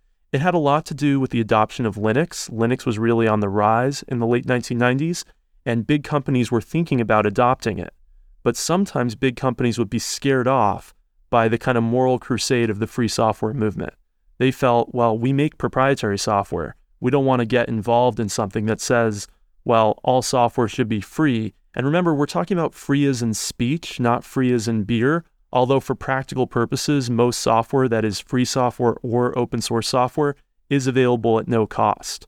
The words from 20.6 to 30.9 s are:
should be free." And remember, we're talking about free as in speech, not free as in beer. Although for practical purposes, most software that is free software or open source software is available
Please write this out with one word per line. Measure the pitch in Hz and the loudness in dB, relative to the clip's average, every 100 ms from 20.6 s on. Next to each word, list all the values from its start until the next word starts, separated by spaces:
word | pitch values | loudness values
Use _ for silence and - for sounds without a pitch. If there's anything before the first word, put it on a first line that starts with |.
| 113 | -2
should | - 113 | 0 -2
be | 110 | -4
free." | - - 156 113 110 - _ | -4 -2 0 0 -4 -10 _
And | - 131 | -4 0
remember, | 170 175 | 2 2
we're | 143 147 | 0 0
talking | 175 175 185 | -2 -2 -2
about | 156 | -2
free | - - 143 139 | -4 -2 2 2
as | 123 | 0
in | 117 | -2
speech, | 104 - - 120 165 - - | -4 -6 -4 -2 -2 -6 -2
not | 120 120 | 0 0
free | - 139 127 | -2 -2 0
as | 123 110 | 0 0
in | 110 | -2
beer. | 98 117 127 165 - _ _ | 0 0 2 0 -4 _ _
Although | 123 127 135 | 0 2 2
for | - 127 | 0 -6
practical | - 131 131 131 123 | -4 -4 -4 -4 -2
purposes, | 123 117 135 - 147 123 | -2 -2 -2 0 0 0
most | 117 123 117 | 2 2 2
software | 120 113 117 139 131 | 2 2 2 0 2
that | 113 | 2
is | 110 98 | 0 -4
free | - 127 | -4 -2
software | 123 131 123 - 120 - | 0 0 -2 0 0 0
or | 123 117 123 123 | -2 0 0 -2
open | 120 120 | -2 -4
source | - 117 - | -4 -4 0
software | 131 127 - 143 139 _ _ - | 0 0 0 -2 -4 _ _ -4
is | 139 | -2
available | 131 | 0